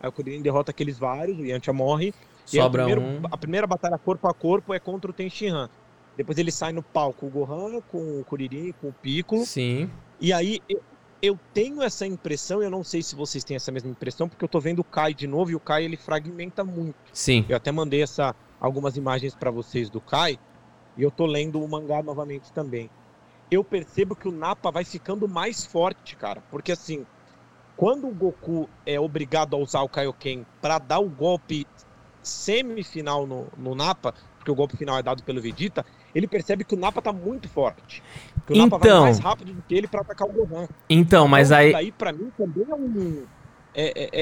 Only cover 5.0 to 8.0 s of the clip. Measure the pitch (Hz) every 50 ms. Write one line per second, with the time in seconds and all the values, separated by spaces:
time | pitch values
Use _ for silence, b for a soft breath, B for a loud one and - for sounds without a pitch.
5 | 170 190 180 - 185 185 - - 214 202 175 147 131 117 - - - _ _ _
6 | _ _ - - 131 - 156 139 - - - - 165 160 160 165 156 - - 165
7 | 147 139 127 - - 139 131 143 143 123 147 165 190 214 233 240 - - - 175